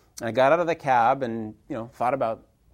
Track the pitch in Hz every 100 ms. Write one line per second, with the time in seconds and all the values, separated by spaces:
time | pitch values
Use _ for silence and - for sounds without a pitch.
0 | _ - 117 113 131 165 170 160 147 127
1 | 117 139 123 113 107 113 - 135 117 -
2 | 120 135 117 110 _ _ _